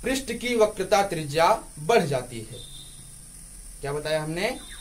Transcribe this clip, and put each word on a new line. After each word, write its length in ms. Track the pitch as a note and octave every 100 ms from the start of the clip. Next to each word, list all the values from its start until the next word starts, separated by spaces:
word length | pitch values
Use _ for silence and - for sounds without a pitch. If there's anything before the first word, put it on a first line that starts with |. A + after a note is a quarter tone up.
पृष्ठ 300 | A#3 C4+ B3+
की 220 | - A#3+
वक्रता 480 | A#3 G#3+ - F#3 G3+
त्रिज्या 460 | G3 D#3+ D3 D#3 F3 A3 - -
बढ़ 260 | D#3 A3+
जाती 360 | D3+ B2+ A#2+ A#2
है। 180 | A2 - - - - - - - - - - - - -
क्या 120 | C#3+
बताया 300 | D3 D3+ D#3
हमने? 360 | D#3 E3+ A3 B3+ - -